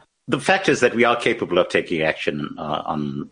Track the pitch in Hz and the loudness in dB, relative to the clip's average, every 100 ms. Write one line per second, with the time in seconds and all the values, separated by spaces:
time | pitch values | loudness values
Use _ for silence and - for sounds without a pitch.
0 | _ _ - 139 160 190 160 127 - 113 | _ _ -4 -2 2 2 2 2 2 4
1 | 117 120 120 110 87 90 87 90 - 85 | 2 4 0 -2 0 2 2 0 0 0
2 | 78 - - 76 73 - 78 78 - 78 | 0 -2 -4 -4 -6 -8 -6 -4 -4 -4
3 | 73 69 71 | -4 -6 -8